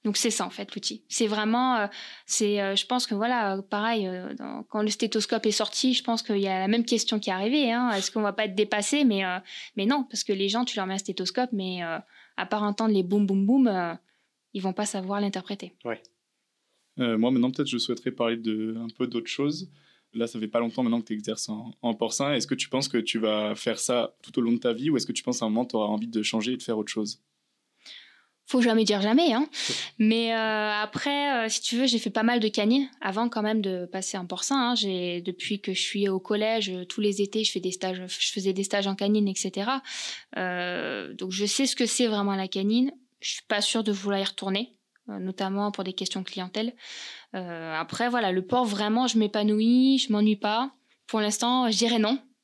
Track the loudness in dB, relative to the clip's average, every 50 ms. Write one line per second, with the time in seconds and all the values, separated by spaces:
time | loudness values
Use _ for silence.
0 | _ 0 0 2 0 0 0 0 -4 -4 -6 -10 -12 -10 -10 -8 -8 -8 -8 -8
1 | _ _ -2 0 0 2 2 0 2 2 2 2 4 2 2 2 0 -2 -4 -12
2 | -16 -16 -18 -20 _ -4 -2 0 2 2 2 2 0 0 0 -2 0 0 0 -2
3 | 0 -2 -2 -2 0 0 0 0 0 0 -2 -4 -4 _ -4 -2 0 0 0 0
4 | 0 -2 -4 -6 -8 -10 -10 -10 -10 -10 -10 -10 -12 _ -2 0 0 0 0 0
5 | -2 0 0 -2 0 0 -2 2 2 2 2 2 0 -2 0 2 2 2 2 2
6 | 0 0 -2 -2 0 0 0 0 2 0 0 0 2 2 2 2 2 2 2 0
7 | 2 0 -2 -2 0 -2 -2 0 0 2 2 2 4 2 2 2 2 2 2 0
8 | -2 -2 -2 0 0 0 0 0 -2 0 2 0 2 2 2 0 0 2 2 4
9 | 4 4 4 4 0 -2 -4 -4 -8 -10 -16 -16 -16 -10 _ -2 2 2 2 2
10 | 0 -2 -6 -6 -2 -2 0 2 2 0 2 0 0 0 -2 -4 -2 -2 -4 -4
11 | -4 -6 -4 -4 -4 -2 0 -2 -2 0 -2 -4 -2 -4 -4 -4 -4 -4 -6 -6
12 | -8 _ _ -20 -20 _ _ -8 -4 -2 0 0 0 0 0 2 2 4 4 4
13 | 2 4 4 4 4 4 4 4 4 6 6 6 6 6 4 2 -2 -4 -6 -8
14 | _ _ _ _ _ _ _ _ _ _ -10 -4 -4 -4 -2 -2 -4 -4 -4 -6
15 | -4 -2 -2 0 0 -2 -2 -4 -6 -8 -10 -10 -10 -16 _ _ _ -8 -8 -8
16 | _ _ _ _ _ _ _ _ _ _ _ _ _ _ _ _ _ _ _ -2
17 | 0 2 2 4 4 4 4 2 2 0 0 -2 -4 -2 -2 -4 -2 -4 -4 -4
18 | -4 -6 -2 0 0 0 0 0 -2 -2 -2 0 -2 -4 -4 -6 -8 -10 -4 _
19 | -4 -2 -2 -4 -4 -4 -4 -2 -2 -2 -2 -4 -8 -14 -16 _ _ _ _ _
20 | _ _ _ -4 -4 -4 -2 -6 -6 0 0 0 0 0 0 0 2 2 2 0
21 | 0 -4 -6 -6 -4 -6 -6 -6 -6 -8 -8 -10 -10 -14 -16 _ -4 -4 -2 0
22 | -2 -2 -2 -2 0 0 0 0 0 -2 -2 -4 -2 -2 -2 -2 -2 0 0 -2
23 | 0 0 -2 0 2 2 2 2 0 -2 -4 -2 -2 -2 -2 -2 -2 0 0 0
24 | 0 -2 _ _ -20 -6 -2 0 2 2 2 2 2 0 0 0 0 2 2 2
25 | 0 -2 -6 -4 -2 -4 -2 0 0 0 2 0 0 0 0 0 0 0 0 -2
26 | -4 -2 -2 -2 -2 0 -2 -2 -2 -2 -4 -4 -4 -4 -2 -2 -2 -4 -4 -4
27 | -4 -4 -8 _ _ _ _ _ _ _ _ _ _ _ _ _ _ -20 -20 -20
28 | -20 -20 -20 _ _ _ _ _ _ 0 2 4 4 6 6 4 4 4 2 2
29 | 2 4 4 6 6 6 4 2 0 -2 -4 -6 -4 -4 -4 -4 -6 -10 -2 2
30 | 4 4 4 4 2 0 0 0 0 0 0 0 0 0 0 -2 -2 -4 -4 -4
31 | -2 0 0 2 2 2 2 0 0 0 -2 -4 -2 -2 0 2 2 4 2 2
32 | 0 0 0 2 2 4 4 4 2 2 0 2 4 4 4 4 2 -2 -6 _
33 | -6 -4 -2 0 -2 0 -2 -2 -2 0 0 0 0 -2 -2 -4 -6 -6 -8 -8
34 | -6 -6 -6 -8 -6 -6 -6 -6 -2 0 2 2 2 2 2 0 0 0 0 -2
35 | -2 -2 -4 -4 -4 -6 -6 -6 -4 -4 -4 -4 -2 -4 -2 -2 -2 -2 0 0
36 | 0 2 0 -2 0 -2 0 0 2 2 2 0 -2 -2 -6 -8 -8 -8 -4 0
37 | 0 0 2 0 -2 0 0 0 0 0 -2 -2 -4 -4 -4 -2 -4 -4 -4 -6
38 | -8 -10 -6 -4 -4 -4 -2 -2 -2 0 0 0 -2 0 0 0 0 0 -2 0
39 | 2 2 4 4 4 2 0 -2 -4 -4 -4 -4 -2 -2 -2 -4 -4 -8 -10 -8
40 | -8 -10 -10 -12 -16 _ -6 -4 -4 -2 -2 -2 -4 -4 -4 -4 -4 -4 -6 -6
41 | -8 -10 -10 -10 -8 -6 -4 -2 -2 0 2 2 0 0 2 0 0 0 2 2
42 | 2 2 2 0 0 0 0 -2 -2 -4 -2 -2 0 2 4 4 2 2 0 -8
43 | _ _ _ _ -8 -8 -8 -8 _ _ -2 0 0 0 0 0 0 0 -2 -2
44 | 0 -2 0 0 0 -2 -4 -6 -4 -2 -2 -2 -4 -6 _ _ _ _ _ _
45 | _ -12 -10 -8 -6 -8 -4 -4 -4 -2 -2 -2 -2 -2 -4 -4 -6 -6 -6 -4
46 | -6 -4 -4 -6 -6 -6 -8 -8 -8 -6 -4 -4 -4 -4 -6 _ -18 -16 -14 -14
47 | -14 -14 -16 -18 -18 _ -10 -8 -8 -8 -8 -8 -6 -4 -2 -4 -2 -4 -2 0
48 | 0 2 2 2 2 2 2 0 0 2 2 2 2 2 0 0 0 2 2 2
49 | 2 4 4 4 2 4 2 2 2 4 4 4 6 6 6 8 8 6 6 4
50 | 4 2 2 4 6 4 4 2 0 0 0 0 -2 -2 _ _ _ _ _ _
51 | _ -2 0 0 0 0 0 0 2 2 4 4 2 2 2 2 2 2 4 4
52 | 4 2 2 -2 -4 _ _ _